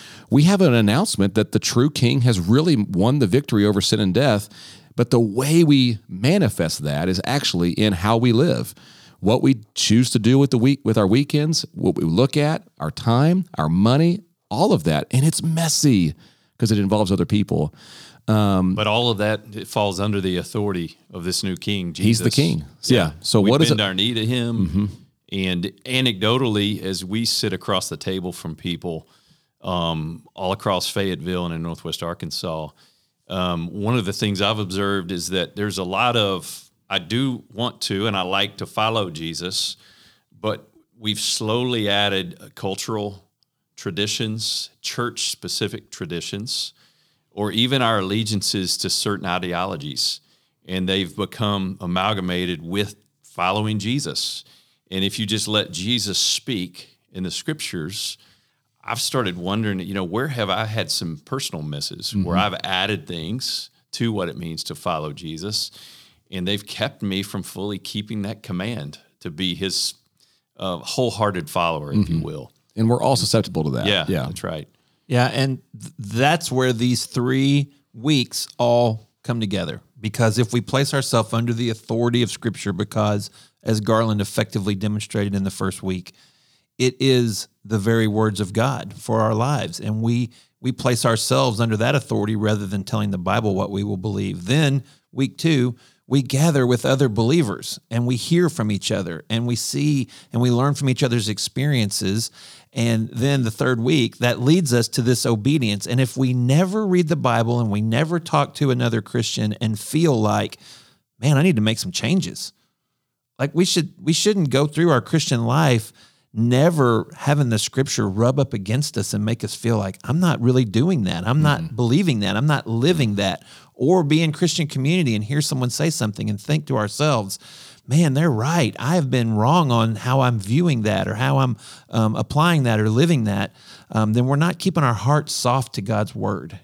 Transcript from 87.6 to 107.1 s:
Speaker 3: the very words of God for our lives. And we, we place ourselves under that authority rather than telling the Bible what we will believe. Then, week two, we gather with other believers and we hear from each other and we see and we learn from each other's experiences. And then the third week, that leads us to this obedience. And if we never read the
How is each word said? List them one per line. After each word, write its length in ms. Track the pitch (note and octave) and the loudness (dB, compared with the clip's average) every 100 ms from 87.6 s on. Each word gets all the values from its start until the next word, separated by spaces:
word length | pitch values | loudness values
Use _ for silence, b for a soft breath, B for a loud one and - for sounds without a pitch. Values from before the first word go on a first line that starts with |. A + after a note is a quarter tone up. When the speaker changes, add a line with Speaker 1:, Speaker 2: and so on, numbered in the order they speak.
Speaker 3:
the 160 | G#2 A2 | -4 0
very 280 | G#2+ A2+ G#2+ | 2 2 2
words 340 | G#2+ A2 G2 | 2 0 0
of 100 | F#2 | -4
God 420 | G#2+ C3 A#2+ - | 0 0 -2 -8
for 280 | - - A2+ | -12 -2 0
our 120 | A2 | 2
lives. 460 | A2 B2+ C#3 C3 - | 2 0 -2 -4 -6
And 220 | G#2+ G#2+ | -4 -2
we, 300 | A#2 A#2+ A2+ b b b | 0 0 -2 b b b
we 120 | B2+ | -6
place 320 | B2+ B2 A#2+ A#2+ | -2 0 2 2
ourselves 560 | A2 - C3 C3 G#2+ | 2 2 2 2 2
under 160 | A#2 G#2+ | 0 2
that 180 | A#2+ C#3+ | 2 0
authority 400 | - G#2+ G#2 A2 | 0 -2 -2 0
rather 320 | A2 G#2+ G2 | 0 0 -2
than 160 | G2 | -6
telling 280 | F#2+ A2 G#2 | -4 -2 -2
the 60 | F#2+ | -2
Bible 380 | F2+ G#2+ G#2+ F#2+ | -2 0 0 0
what 160 | G2 | -2
we 120 | G2+ G2+ | -4 -4
will 100 | F#2+ | -4
believe. 480 | G#2 G2+ G2 F#2+ F2+ | -4 -4 -4 -4 0
Then, 360 | D3 C#3+ C3+ b b b | 2 4 2 b b b
week 240 | C3+ C3+ - | -4 -4 0
two, 380 | E3 C#3+ B2 A#2 b b - | 0 2 0 -4 b b -2
we 140 | C#3 | 0
gather 460 | A#2+ C3+ E3 C#3+ B2 | 0 2 2 4 2
with 180 | A#2+ C3 | 2 2
other 240 | C3+ C3+ | 2 2
believers 680 | G#2+ A2+ E3+ A2+ - - - - | 2 2 2 2 -4 -8 -12 -6
and 160 | A#2 A#2+ | -2 0
we 100 | B2 | -2
hear 320 | - E3+ E3+ | 2 2 2
from 240 | - G#2+ | 0 -2
each 200 | G2+ - | -2 -2
other 320 | G2+ F2 D#2+ - | -2 -4 -8 -4
and 200 | A#2 A#2+ | -2 0
we 80 | A#2 | -2
see 520 | - C#3+ D3 C#3+ A#2+ B B | -2 0 0 0 -2 B B
and 80 | A#2+ | 0
we 120 | B2 | 2
learn 240 | A#2+ C#3+ C#3+ | 4 2 2
from 120 | C#3 | 0
each 140 | B2 | 2
other's 280 | B2+ A#2 G#2 | 2 2 0
experiences. 1000 | G2 - B2 D3 B2+ G#2 - G2 G#2+ - B B B B | -4 -6 -2 0 2 0 0 0 0 -2 B B B B
And 380 | C3+ A#2 A2 A2 | -2 0 0 -2
then 320 | A#2 C3+ C#3 | -2 0 2
the 60 | A2 | 0
third 300 | - B2+ B2+ | 0 0 2
week, 380 | B2 D#3 A2+ - | 2 2 0 0
that 220 | B2 A2+ | 0 2
leads 320 | B2+ F3+ C#3+ | 4 4 4
us 160 | A#2+ - | 2 2
to 120 | - | 0
this 240 | A#2+ A#2+ B2 | 2 2 2
obedience. 640 | A2 A#2+ D#3 A2+ G2+ F2+ | 0 2 2 0 -2 -2
And 120 | A#2+ | 0
if 160 | B2 C3 | 0 0
we 160 | C3 | 0
never 520 | B2+ B2 D3 F#3 G#3+ G3+ | 2 4 4 2 0 2
read 220 | F3+ | 2
the 80 | D#3+ | 2